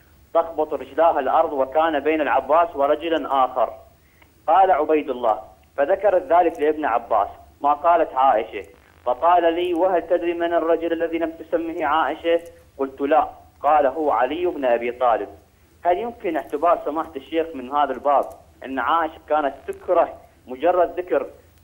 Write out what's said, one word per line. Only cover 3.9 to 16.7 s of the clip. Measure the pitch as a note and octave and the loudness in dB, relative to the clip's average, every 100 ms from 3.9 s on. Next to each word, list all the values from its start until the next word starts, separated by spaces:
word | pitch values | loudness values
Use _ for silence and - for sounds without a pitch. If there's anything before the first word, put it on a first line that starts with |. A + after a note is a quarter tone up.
| _ _ _ _ _ - | _ _ _ _ _ 2
قال | E3+ F#3+ | 4 6
عبيد | D3+ D3+ D#3 C#3+ | 4 2 0 0
الله: | B2 A#2 G#2 - - _ - | -2 -2 -2 -4 -20 _ -4
"فذكرت | C#3+ F#3+ G3+ F#3 - | 0 2 2 2 4
ذلك | E3+ E3+ D#3+ | 4 4 0
لابن | D3 D#3 | -2 0
عباس، | C#3+ A2+ - A2 G2+ - - _ | -2 -2 0 0 0 -6 -20 _
ما | C#3+ | -2
قالت | C#3+ E3+ E3+ D3+ | 2 4 2 2
عائشة، | C3 C3+ A2 A2+ G#2 F#2 - - - | 2 2 2 -2 -8 -14 -20 -20 -10
فقال | A#2 B2 E3 F3+ E3+ | -6 0 4 4 4
لي: | E3 F3+ | 0 -2
'وهل | E3+ F#3+ F3 E3 | 0 2 0 0
تدري | F3 E3+ | 0 0
من | E3+ E3+ | -2 0
الرجل | E3+ D#3+ E3 E3 | 0 2 0 0
الذي | E3 E3 E3 | -2 -2 -4
لم | D#3+ | -6
تسمه | D#3+ D#3+ E3+ E3 E3 | -8 -6 -4 -4 -4
عائشة؟' | D3+ D#3 C3+ D#3 E3+ E3+ - - - - | -2 0 0 -2 -2 -2 -2 -16 -20 -8
قلت: | C3+ - | -8 -4
'لا.' | C#3 D3+ - - - _ | 2 2 2 -6 -20 _
قال: | C#3 D3+ C#3 | 2 2 2
'هو | D#3+ D3+ | 0 0
علي | A2+ B2+ D#3+ F3 | 0 0 -2 -4
بن | D3+ | -2
أبي | C3 A#2 A#2+ | 0 0 -2
طالب.'". | A#2 B2 A2 G2+ - _ _ _ _ | 0 2 2 -2 -12 _ _ _ _
هل | E3+ F3+ | -2 0
يمكن | A#3 A#3 G3 D#3 | -2 -6 -6 -6
اعتبار | C3+ C#3+ E3 | -6 -2 2